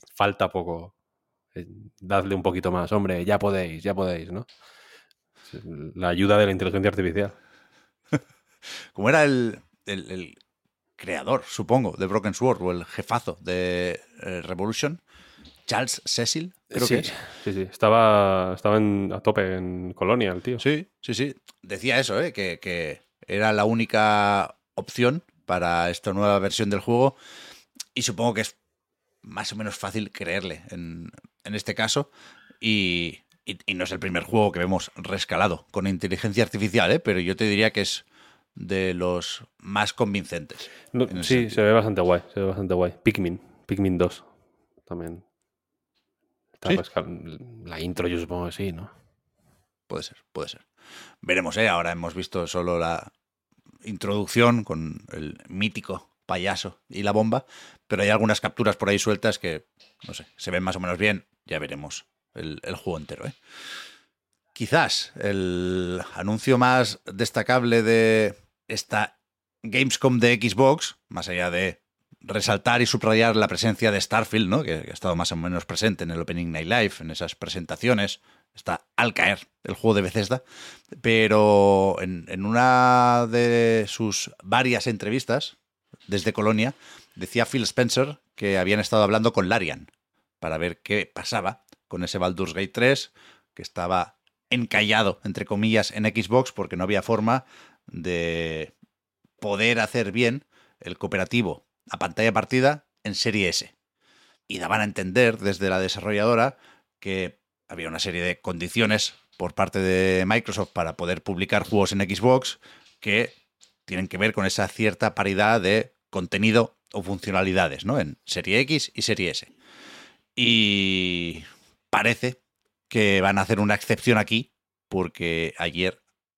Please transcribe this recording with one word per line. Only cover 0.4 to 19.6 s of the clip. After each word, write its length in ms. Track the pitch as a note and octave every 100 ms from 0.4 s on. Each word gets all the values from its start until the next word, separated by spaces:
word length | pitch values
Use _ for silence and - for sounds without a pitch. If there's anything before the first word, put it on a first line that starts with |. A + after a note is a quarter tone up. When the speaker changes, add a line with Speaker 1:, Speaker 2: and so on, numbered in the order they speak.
| F#2+
Speaker 1:
poco. 460 | F#2+ F2 E2+ E2+ _ _ _ _ _ _
Eh, 120 | F#2 F2 F#2+ G#2+ _
dadle 340 | F#2 G2 F#2+
un 80 | F#2+
poquito 300 | F#2 F#2 F#2
más, 180 | F2+ F2
hombre, 320 | G#2+ G2 F2+
ya 140 | - G#2
podéis, 440 | G3+ G3 F3+ D#3+
ya 120 | D#3+
podéis", 380 | F#3+ F#2 F2 E2
¿no? 140 | F#2 B2 _ - - - - _ _ _ _ - - G#2+ D2+ D2+
La 140 | F2 F2+
ayuda 280 | F2 G2+ G#2
de 100 | G2+
la 60 |
inteligencia 380 | F#2+ F#2 G2 G2+
artificial. 440 | G2+ F2+ F2 G2+ - _ _ _ _ _ _ _
Speaker 2:
<laughs> 840 | D3+ - _ _ _ - - -
Como 160 | - G#2+
era 160 | D#3
el, 360 | D3 B2+ A#2 - - _ -
el, 240 | G2 -
el 280 | F#2 E2 - _ _ _ _ _ -
creador, 480 | - E2 C2+ C3 -
supongo, 480 | - F2 B2+ G#2+ -
de 100 | F#2+
Broken 280 | G2+ G2+
Sword, 260 | F2+ B2+ A#2+
o 120 | F2+
el 120 | F2
jefazo 540 | E2+ - - A#2 - -
de, 600 | F2+ F2+ F2+ F2+ F2+ - - -
eh, 220 | - F2+
Revolution, 580 | E2 F2+ G#2 A2+ D3 E3+ _ - - _ - _
Charles 380 | - A2+ B2+ -
Cecil, 500 | - - A#2 D#3 F3 - _
creo 180 | - B2
Speaker 1:
Sí, 80 |
Speaker 2:
que 60 | B2+
es. 140 | - - - -
Speaker 1:
sí, 80 | -
sí. 100 | F#2+
Estaba, 880 | F#2+ - A2 A2+ A2+ G#2 G2 F#2+ F#2
estaba 240 | F#2 G#2+ G#2+
en, 340 | G#2+ G2+ G2
a 60 | F#2+
tope 360 | A2 G#2+ F#2
en 360 | F#2